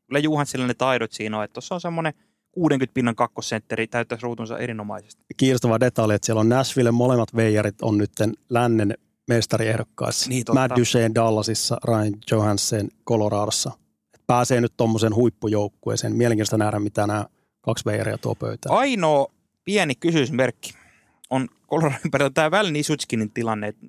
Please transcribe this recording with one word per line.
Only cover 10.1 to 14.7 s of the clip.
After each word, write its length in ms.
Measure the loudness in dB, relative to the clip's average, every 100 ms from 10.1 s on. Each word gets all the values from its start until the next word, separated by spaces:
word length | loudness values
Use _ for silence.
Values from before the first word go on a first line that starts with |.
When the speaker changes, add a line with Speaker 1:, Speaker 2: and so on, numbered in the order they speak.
| -4 -2
Speaker 1:
Niin, 160 | -4
totta. 160 | 0 2
Speaker 2:
Matt 160 | 2 2
Duchene 300 | 2 2 2
Dallasissa, 640 | 2 2 2 0 -4 -2 -4
Ryan 280 | 0 0 0 -4 -2
Johansen 580 | 0 2 0 -2 -2 -4 _ -2
Coloradossa. 600 | 0 0 0 -2 -2 -4 -8 _ _ _
Et 60 | _ 0
pääsee 340 | 2 4 2
nyt 120 | 0